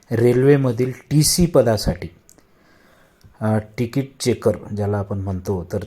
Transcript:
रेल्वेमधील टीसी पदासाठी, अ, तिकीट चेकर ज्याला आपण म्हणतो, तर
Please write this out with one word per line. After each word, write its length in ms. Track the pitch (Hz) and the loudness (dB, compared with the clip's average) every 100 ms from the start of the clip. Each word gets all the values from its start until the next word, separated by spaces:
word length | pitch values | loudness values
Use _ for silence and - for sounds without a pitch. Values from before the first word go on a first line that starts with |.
| - | -6
रेल्वेमधील 800 | 113 120 123 135 143 131 117 127 123 - | 2 2 4 4 4 2 -2 -4 -6 -2
टीसी 360 | 147 147 - 170 | 0 2 2 2
पदासाठी, 640 | 147 117 110 - - - - _ - _ _ _ _ _ _ _ _ - - | 4 4 2 0 -4 -8 -16 _ -20 _ _ _ _ _ _ _ _ -20 -6
अ, 180 | 110 110 104 - | -2 -2 -2 -6
तिकीट 300 | 120 139 135 - | -4 -4 -6 -4
चेकर 320 | 127 110 - 104 - 104 | -2 0 0 -2 -4 -6
ज्याला 220 | 101 104 | -2 -2
आपण 200 | 98 98 | -4 -6
म्हणतो, 500 | 95 95 90 95 85 | -6 -6 -4 -6 -6
तर 60 | 104 | -8